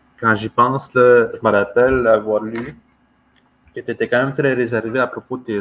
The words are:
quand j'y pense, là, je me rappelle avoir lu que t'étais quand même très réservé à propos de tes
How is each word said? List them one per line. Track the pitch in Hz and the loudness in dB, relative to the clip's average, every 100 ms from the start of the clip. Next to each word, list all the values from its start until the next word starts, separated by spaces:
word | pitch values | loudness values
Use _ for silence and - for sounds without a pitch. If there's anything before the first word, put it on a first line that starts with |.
| _ - | _ -4
quand | 117 107 | 0 0
j'y | 110 | -2
pense, | - 120 135 - | 0 0 0 -2
là, | 127 123 120 113 | 4 6 6 4
je | - | 0
me | 113 | 0
rappelle | 101 101 - 127 131 117 | 2 0 2 2 2 2
avoir | 107 107 107 | 2 2 -4
lu | 110 117 120 76 _ _ _ _ _ _ _ _ _ - | -4 -10 -10 -14 _ _ _ _ _ _ _ _ _ -14
que | |
t'étais | - 117 113 | -8 -6 -2
quand | 120 135 | -2 -2
même | |
très | 139 143 | -2 -2
réservé | 123 117 113 113 127 | 0 -2 -2 -4 -4
à | 123 | -4
propos | - - 127 | -6 -12 -12
de | |
tes | 127 104 | -6 -6